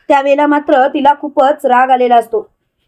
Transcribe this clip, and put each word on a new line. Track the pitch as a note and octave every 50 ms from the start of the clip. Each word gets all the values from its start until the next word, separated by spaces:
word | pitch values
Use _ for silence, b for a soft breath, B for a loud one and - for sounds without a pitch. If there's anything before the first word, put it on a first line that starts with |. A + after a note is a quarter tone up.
| _ -
त्यावेळेला | D4 C#4 C4+ C#4+ C#4 C#4+ D4
मात्र | D4 D4 D4 D4 E4+ D4+ C4 C4 C#4+
तिला | C#4 D4 C4 C#4 C#4+ C#4+
खूपच | D4 C#4+ - D4+ C4 C4+ D4 D4 -
राग | C4 B3 B3 C4 C4
आलेला | C4 B3 B3 A#3+ A#3+
असतो. | A#3 A3+ A#3 A3+ G#3+ - _ _ _ _ _ _ _ _